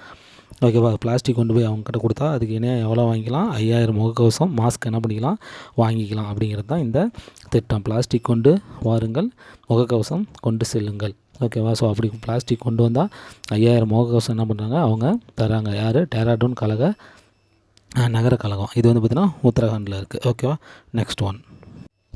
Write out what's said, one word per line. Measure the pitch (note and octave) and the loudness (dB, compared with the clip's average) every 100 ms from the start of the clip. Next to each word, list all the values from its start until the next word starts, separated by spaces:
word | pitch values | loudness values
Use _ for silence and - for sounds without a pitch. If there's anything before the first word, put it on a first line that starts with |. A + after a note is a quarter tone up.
| - - - - _ - | -20 -20 -20 -20 _ 0
ஓகேவா? | B2 A2+ A#2 G#2 | 2 4 2 2
பிளாஸ்டிக் | A#2+ B2 - A#2+ | 0 0 0 0
கொண்டு | A#2 | 2
போய் | A2+ A2 | 2 2
அவங்ககிட்ட | A2 A2 A#2 | -2 -4 -4
கொடுத்தா, | A2+ A2 D3 | -2 -2 -2
அதுக்கு | C#3 A2 A2 | -2 -2 -2
இணையா | A#2+ B2 | -2 0
எவ்வளோ | A2 A2+ | 0 2
வாங்கிக்கலாம்? | A#2 A2+ A2 C3+ A3 | 2 0 -2 -2 -2
ஐயாயிரம் | A#2+ A2 A#2 A2+ G#2+ | 0 2 2 2 2
முகக்கவசம், | A2+ A2+ A#2 - F3 B2 | 0 4 4 4 0 2
மாஸ்க் | A#2 - A#2 | 0 -2 -4
என்ன | A2+ | -2
பண்ணிக்கலாம்? | A2+ G#2+ B2+ G#3+ - - - - | -2 -2 -2 -4 -8 -20 -8 0
வாங்கிக்கலாம் | A2+ A2+ G#2 G#2+ G#2 G#2 | 0 0 -2 -4 -6 -4
அப்படிங்கிறது | A2 G#2 G#2 | -4 -4 -4
தான் | E3 | -4
இந்த | B2 A#2+ A3+ - - - - | 0 0 -2 -4 -20 -20 -2
திட்டம். | A#2 - G#2+ | -2 0 -2
பிளாஸ்டிக் | G2+ A2 - A#2 | -2 -2 -2 -2
கொண்டு | - A#2 B2 F#3+ - - | 0 2 4 2 -2 -6
வாருங்கள், | A2+ A2+ A2+ A#2 A3+ - - - _ | -2 0 0 -2 -4 -8 -20 -20 _
முகக்கவசம் | A#2 A#2+ A#2 G#2+ E3 G#3 - | 2 2 0 -2 -4 -6 -6
கொண்டு | A#2+ A2+ A2+ | -4 -2 -2
செல்லுங்கள். | A#2 G#2 G2+ G#2 - _ - | -4 -4 -6 -8 -10 _ -6
ஓகேவா? | A#2 A2+ A2 | -4 -2 -2
So, | A2+ A2+ | 0 0
அப்படி | G#2 A2+ A2 | 0 -2 -4
பிளாஸ்டிக் | - A#2 - A#2 | -4 -4 -2 -4
கொண்டு | A#2+ A2+ | -2 2
வந்தா, | A#2 A#2+ G3 - - - - | 2 2 0 -4 -20 -20 -4
ஐயாயிரம் | G#2+ A#2 A#2+ A2 | 2 4 4 4
முகக்கவசம் | A2 A#2+ A#2+ - | 2 4 2 0
என்ன | A2 A2 | -2 -2
பண்றாங்க? | G#2+ A2 D3 | -2 -2 0
அவங்க | C3+ A2 B2 A#3 - - | 2 2 0 -2 -4 -4
தராங்க. | A2 A2 G#2+ G2+ | 0 0 -2 -2
யாரு? | A2 C3 F3 A#2 | 0 0 0 0
டேராடூன் | A#2 A2+ A#2+ | 0 2 0
கழக, | B2 G#2+ A2 D3+ G#3+ - - _ _ _ _ _ _ _ C3 | 0 -2 0 0 -2 -10 -20 _ _ _ _ _ _ _ 0
அ, | A#2+ | 0
நகர | A2+ A#2+ B2 | 2 2 2
கழகம். | G#2 G2 G2+ | -2 -4 -4
இது | A#2+ A#2 | 2 4
வந்து | A#2 A2 | 4 2
பார்த்தீங்கன்னா, | B2+ G3 - | 2 0 2
உத்தரகாண்டில் | C#3 C3+ A#2 A2 G2+ G2 | 2 2 0 -2 -6 -8
இருக்கு. | G2 - | -8 -4
ஓகேவா? | B2 A#2 B2+ D3+ - - _ A#2 | -2 0 -2 -4 -8 -20 _ -4
நெக்ஸ்ட் | - - | -4 -4
ஒன். | G2+ G2 - - - - - _ _ | -4 -6 -14 -20 -20 -20 -20 _ _